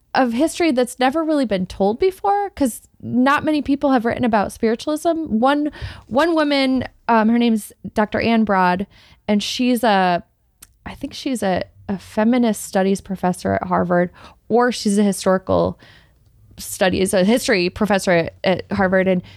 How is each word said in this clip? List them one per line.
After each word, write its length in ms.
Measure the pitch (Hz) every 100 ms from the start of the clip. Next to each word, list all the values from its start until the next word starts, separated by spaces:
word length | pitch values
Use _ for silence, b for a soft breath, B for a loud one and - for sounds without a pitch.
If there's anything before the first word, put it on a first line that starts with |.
| _ -
of 160 | 254
history 380 | 226 311 - 339
that's 260 | 247 247 -
never 220 | 262 320
really 220 | 320 294 247
been 200 | 190 185
told 340 | - 196 233
before, 500 | 381 - 403 403 403
'cause 300 | - 269 - _ _
not 420 | 113 240 262 285
many 180 | 311 302
people 300 | 269 277 285
have 140 | 262 233
written 180 | -
about 280 | 233 214 190
spiritualism. 600 | - 226 233 - 302 339 320 311
One, 460 | 220 262 294 294 B B B B
one 280 | 240 330 320
woman, 500 | 294 285 262 262 - _ -
um, 180 | 226 214
her 80 | 233
name's 360 | 233 220 - - -
Doctor 260 | - 208 214
Anne 240 | 233 226 208
Broad, 420 | 190 180 180 202 b b b -
and 160 | 208
she's 400 | - - 247 240
a, 400 | 233 196 185 175 - _ _ _ - _ -
I 80 | -
think 180 | -
she's 300 | - 294 247
a, 200 | 196 180 - - -
a 80 | 190
feminist 680 | - - 220 254 233 202
studies 380 | - 196 190 196
professor 520 | - 185 180 180 190
at 140 | 190 190
Harvard, 440 | 180 180 175 180 B B B -
or 220 | 220 247
she's 260 | - 214 202
a 60 |
historical 760 | 202 185 196 190 190 175 180 - b b b b _ _ - -
studies, 560 | - - 190 - 190
a 100 | 196 190
history 440 | 247 - 196 175
professor 420 | - 208 196 -
at, 240 | 170 165 -
at 280 | - 180 -
Harvard, 360 | 202 190 190 185
and 140 | 180 B